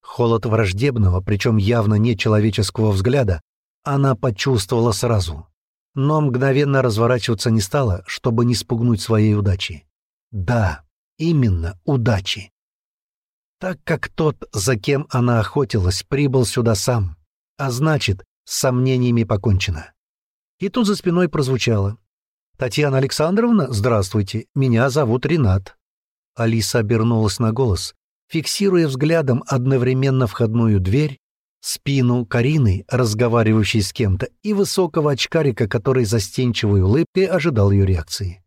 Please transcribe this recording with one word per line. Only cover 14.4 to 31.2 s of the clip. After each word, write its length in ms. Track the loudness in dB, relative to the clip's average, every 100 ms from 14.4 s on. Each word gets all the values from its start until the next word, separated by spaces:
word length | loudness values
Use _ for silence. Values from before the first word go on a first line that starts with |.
| -8
за 240 | -4 -2 -2
кем 300 | 0 -2 -2
она 300 | -2 2 2
охотилась, 640 | 0 -2 -2 0 -2 -2
прибыл 440 | -4 -2 0 2 0
сюда 280 | 0 0
сам, 420 | 0 0 -2 -2 -8 _ _ _ _
а 120 | -6
значит, 540 | -2 0 0 0 -4 -6 _
с 140 | -12 -2
сомнениями 680 | 0 2 2 2 2 2
покончено. 680 | 0 0 0 0 0 -6 -10 _ _ _ _ _ _ _
И 120 | -6
тут 160 | 0 0
за 100 | 0
спиной 320 | 0 0 0
прозвучало: 680 | 0 0 0 0 0 -2 -6 _ _ _ _ _ _
"Татьяна 420 | -6 -2 0 0
Александровна, 720 | 0 0 0 2 2 2 2
здравствуйте, 760 | 0 2 2 0 -2 -2 -6 -8
меня 340 | -2 2 2 2
зовут 380 | 0 0 0 0
Ренат". 500 | 0 2 0 -2 -20 _ _ _ _ _
Алиса 440 | -4 -2 0 0 -2
обернулась 600 | 0 0 2 2 0 0
на 140 | -2
голос, 420 | 0 0 0 -4 _ _ _ _
фиксируя 600 | -6 -6 -2 2 2 0
взглядом 560 | 0 0 0 0 -2 0
одновременно 800 | -2 0 0 2 0 0 0 0
входную 540 | 0 -2 2 2 2
дверь, 380 | 2 0 -2 -6